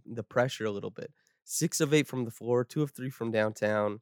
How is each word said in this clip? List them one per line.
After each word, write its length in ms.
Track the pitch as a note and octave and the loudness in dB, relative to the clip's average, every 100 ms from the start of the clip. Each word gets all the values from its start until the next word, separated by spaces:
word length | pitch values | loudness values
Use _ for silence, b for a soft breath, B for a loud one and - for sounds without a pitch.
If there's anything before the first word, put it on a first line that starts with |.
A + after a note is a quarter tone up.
| - | -6
the 180 | A#2 | -12
pressure 420 | - B2+ C3 - G#2+ | -2 2 2 0 -4
a 60 | |
little 180 | G2+ G2+ | -4 -6
bit. 220 | - - _ _ _ | -10 -14 _ _ _
Six 380 | - - D#3+ - | -8 -2 -2 0
of 120 | D3+ | 4
eight 140 | D3+ C3+ | 4 4
from 160 | C3 | -2
the 80 | A#2 | -4
floor, 320 | - A2+ A#2+ | -6 0 2
two 180 | A#2+ D3+ | 2 -2
of 100 | D3 | -2
three 180 | - C3 | -4 -8
from 220 | - A#2 | -6 -2
downtown. 680 | A2+ G#2+ G#2+ G#2 G#2+ G#2 G#2 | 2 0 0 0 2 0 -2